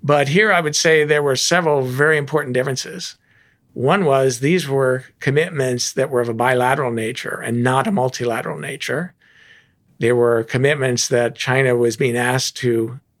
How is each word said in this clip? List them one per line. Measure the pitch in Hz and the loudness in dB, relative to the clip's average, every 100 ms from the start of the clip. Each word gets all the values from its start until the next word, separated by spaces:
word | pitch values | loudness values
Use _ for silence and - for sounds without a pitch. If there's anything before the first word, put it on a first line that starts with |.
But | 139 147 143 | 2 2 4
here | 170 214 | 2 2
I | 180 | 2
would | 151 151 | 0 0
say | 170 160 | 4 4
there | 151 151 | 4 2
were | 143 131 | 2 0
several | - 170 165 147 | 2 2 2 0
very | 127 127 147 156 | 0 0 2 2
important | 139 151 127 | 0 -4 -2
differences. | 127 135 131 - 180 - - _ _ _ _ _ | -2 -2 -4 -8 -12 -14 -16 _ _ _ _ _
One | - 127 196 165 | -4 0 2 2
was | 135 135 120 | 2 2 0
these | 139 180 143 | 0 0 0
were | 135 131 127 - _ | 0 0 -2 -6 _
commitments | - 143 175 156 127 123 - | 0 0 0 -2 -2 -2 -4
that | - 131 | -4 -2
were | 123 | 0
of | 120 | -2
a | |
bilateral | 113 123 127 123 143 131 | 0 0 2 2 0 -2
nature | 117 110 123 - 87 | -4 -6 -8 -10 -8
and | - 120 | -4 0
not | 123 131 131 | 2 2 0
a | |
multilateral | 101 127 - 123 113 92 76 | 0 -2 -2 -4 -4 -6 -8
nature. | 78 139 - 127 180 _ _ _ - - _ _ _ _ | -10 -8 -6 -6 -6 _ _ _ -20 -20 _ _ _ _
There | 117 123 | 0 4
were | 120 117 113 | 4 2 0
commitments | 127 135 147 131 120 - | 0 2 2 -2 -2 0
that | 123 120 120 | 0 0 -4
China | - 131 135 120 | -2 2 2 2
was | 120 110 | 0 0
being | 135 120 | -2 0
asked | 123 131 - - | 0 0 -2 -4
to, | 127 117 113 127 _ _ | -2 0 -2 -8 _ _